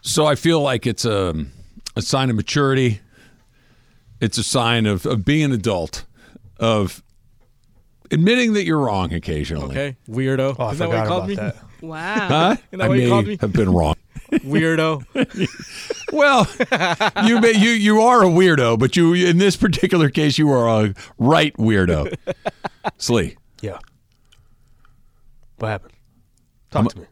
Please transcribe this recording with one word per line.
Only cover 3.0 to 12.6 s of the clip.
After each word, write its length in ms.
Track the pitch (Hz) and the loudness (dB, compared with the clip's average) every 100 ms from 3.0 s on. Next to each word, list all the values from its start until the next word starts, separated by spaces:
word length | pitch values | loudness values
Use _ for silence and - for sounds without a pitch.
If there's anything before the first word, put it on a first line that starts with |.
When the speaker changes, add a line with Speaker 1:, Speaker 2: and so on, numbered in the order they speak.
| _ _ - _ _ _ _ _ _ _ _ - | _ _ -20 _ _ _ _ _ _ _ _ -6
Speaker 1:
It's 160 | 113 - | -4 -4
a 60 | |
sign 420 | 110 131 117 117 107 | -4 -2 0 2 0
of, 200 | 98 - | 0 -2
of 200 | 110 95 | -2 0
being 200 | 151 147 | 0 0
an 60 | |
adult, 520 | 123 98 95 80 - - _ - - - - | -2 -2 -2 -4 -10 -16 _ -20 -20 -20 -4
of 460 | 113 110 95 - _ _ _ _ _ _ _ _ _ _ _ | 0 0 -2 -8 _ _ _ _ _ _ _ _ _ _ _
admitting 420 | 156 175 240 240 | 0 2 2 2
that 100 | 208 170 | 0 0
you're 140 | 156 | 0
wrong 340 | 131 101 87 | 0 0 0
occasionally. 520 | 87 - 78 73 78 69 | -4 -4 -6 -4 -6 -6
Speaker 2:
Okay, 260 | 67 143 127 - | -6 -8 -10 -10
weirdo. 460 | 113 131 131 135 127 | -4 -2 0 -2 -2
Speaker 3:
Oh, 40 | 123 | -6
I 60 | |
Speaker 2:
Isn't 60 | 135 | -4
that 100 | - | -4
what 140 | 113 | -2
Speaker 3:
forgot 0 | |
Speaker 2:
he 40 | 107 | -2
called 160 | 104 | -4
Speaker 3:
about 60 | 92 | -4
Speaker 2:
me? 60 | 196 | -6
Speaker 3:
that. 200 | 107 - - - | -6 -8 -18 -18
Speaker 4:
Wow. 460 | 165 160 170 214 190 | -14 -10 -6 -4 -2
Speaker 1:
Huh? 280 | 156 175 294 | 0 0 0